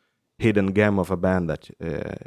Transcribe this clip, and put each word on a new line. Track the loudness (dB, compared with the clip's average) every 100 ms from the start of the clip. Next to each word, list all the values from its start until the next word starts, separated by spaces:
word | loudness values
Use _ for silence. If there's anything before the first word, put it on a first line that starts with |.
| _ _ _ -2
hidden | 2 2 2
gem | 2 2 2
of | 0
a | 0
band | 0 0 0
that, | -6 -10 -12
uh, | -8 -6 -8 -10